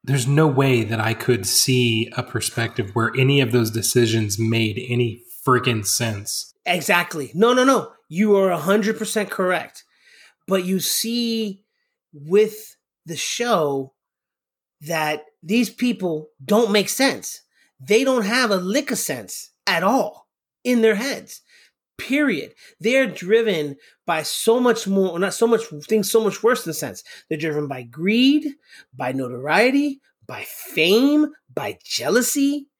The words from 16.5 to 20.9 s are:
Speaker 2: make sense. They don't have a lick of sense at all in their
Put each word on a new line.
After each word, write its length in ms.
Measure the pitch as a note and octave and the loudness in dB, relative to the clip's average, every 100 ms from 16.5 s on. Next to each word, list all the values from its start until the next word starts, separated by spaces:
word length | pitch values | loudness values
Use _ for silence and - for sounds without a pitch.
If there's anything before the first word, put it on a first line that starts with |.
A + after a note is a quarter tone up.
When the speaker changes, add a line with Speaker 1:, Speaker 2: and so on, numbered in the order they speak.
| G#3 A3 | 2 4
Speaker 2:
make 180 | G#3 G3 | 2 0
sense. 520 | - C4+ B2 - - _ _ _ _ | 0 0 0 -12 -16 _ _ _ _
They 240 | C3 A3 | 0 2
don't 220 | C4+ B3+ | 4 0
have 260 | G3+ B3 A#3+ | 0 0 2
a 60 | F#3+ | 0
lick 340 | F3+ B3+ D4 | 0 -2 -2
of 60 | B3+ | -6
sense 540 | - B2+ G2 - - _ - | -4 -8 -8 -14 -16 _ -2
at 160 | F3 | 0
all 440 | F3+ B3+ - - _ _ _ _ | 2 0 -2 -8 _ _ _ _
in 180 | B3 A#3+ | 0 4
their 140 | A3 | 4